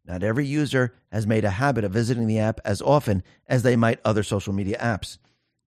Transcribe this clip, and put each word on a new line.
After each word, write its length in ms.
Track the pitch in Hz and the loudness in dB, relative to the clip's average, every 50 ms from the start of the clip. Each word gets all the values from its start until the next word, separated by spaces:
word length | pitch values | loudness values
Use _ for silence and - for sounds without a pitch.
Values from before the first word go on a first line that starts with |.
| _ | _
not 160 | - 90 90 | -12 -6 -4
every 240 | 92 107 110 131 147 | -2 -2 -2 -2 -2
user 480 | 135 143 151 151 123 127 131 127 120 - _ _ _ | -2 -2 -2 -2 0 2 0 0 0 -2 _ _ _
has 140 | - 110 107 | -6 -2 0
made 200 | 104 117 110 101 | 2 2 2 2
a 60 | 104 | 0
habit 340 | 95 98 139 143 131 117 104 | 0 0 0 0 0 0 -2
of 80 | 98 92 | 0 0
visiting 340 | 117 117 110 127 117 117 | 0 0 0 0 0 0
the 120 | 110 110 110 | 0 0 2
app 200 | 107 110 110 - - | 0 0 -2 -4 -4
as 160 | - 101 95 | -4 -4 -2
often 420 | - 135 143 147 - 117 98 92 - - - _ _ | 2 2 2 2 2 2 0 0 -2 -6 -14 _ _
as 160 | - 131 127 107 | -2 -2 2 4
they 140 | 127 123 | 4 4
might 240 | 120 117 113 117 - - | 4 4 2 2 0 0
other 180 | 113 110 107 | 0 0 0
social 300 | 101 - 113 101 - 104 | 0 0 -2 -4 -2 -4
media 260 | 98 98 101 95 110 127 | -4 -4 -2 -4 -4 -2
apps. 380 | - 120 107 87 - - - - _ _ _ _ _ _ _ _ _ | -2 -2 -2 -4 -6 -12 -16 -20 _ _ _ _ _ _ _ _ _